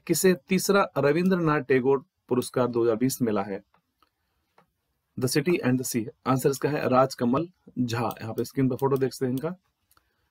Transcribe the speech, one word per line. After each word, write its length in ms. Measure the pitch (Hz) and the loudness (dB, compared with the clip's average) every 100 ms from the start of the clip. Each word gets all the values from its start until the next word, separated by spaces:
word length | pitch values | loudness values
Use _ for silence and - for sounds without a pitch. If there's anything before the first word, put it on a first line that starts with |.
| - | -2
किसे 280 | 165 185 180 - | 0 2 2 0
तीसरा 380 | 185 - 196 185 - | -2 2 0 0 0
रविंद्रनाथ 640 | 143 156 185 180 160 147 | 2 2 2 2 2 0
टैगोर 440 | 131 131 127 139 - _ - | 2 2 4 0 -2 _ -4
पुरस्कार 400 | 123 - 135 123 | -2 -2 -2 0
दो 160 | 120 | 2
हज़ार 120 | 117 110 | 0 2
बीस 260 | 127 - | 0 -2
मिला 220 | 117 104 | -2 -2
है? 200 | 101 98 _ _ _ _ _ _ _ _ _ _ _ _ _ _ _ - | -4 -8 _ _ _ _ _ _ _ _ _ _ _ _ _ _ _ -4
The 180 | 127 156 | -2 0
City 180 | 143 170 | 2 0
and 120 | 127 127 | 2 0
the 100 | 123 | 0
Sea, 200 | 120 110 - - | -4 -6 -6 -2
आंसर 220 | 131 147 | 2 0
इसका 200 | 135 143 | 0 -2
है 200 | 147 120 | -2 2
राजकमल 600 | 127 135 - 120 135 175 _ - - | 2 2 0 0 0 -4 _ -12 -4
झा। 360 | 123 117 110 - | -4 -2 -4 -6
यहाँ 120 | 110 | -8
पे 120 | 113 120 | -6 -6
स्क्रीन 240 | 139 131 | -2 -2
पर 60 | 127 | 0
फोटो 220 | 135 135 | 0 0
देख 160 | 131 | -2
सकते 120 | - 127 | -2 -4
हैं 60 | |
इनका। 240 | 131 156 185 _ _ _ _ _ _ _ | -4 -6 -8 _ _ _ _ _ _ _